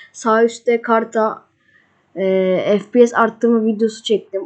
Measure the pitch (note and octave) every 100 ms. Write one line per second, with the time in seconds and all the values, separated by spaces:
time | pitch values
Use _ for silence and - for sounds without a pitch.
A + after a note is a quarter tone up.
0 | - - A#3 A3 A#3 - - A#3 A#3+ A3+
1 | A3+ A3+ G#3+ - _ _ _ _ _ _
2 | _ - F#3+ F#3+ F#3 F#3 D#3 G3+ G3+ B3
3 | A#3 - A3+ A3 A#3 A#3 A3 G#3 A3 A3
4 | - G3 - F#3+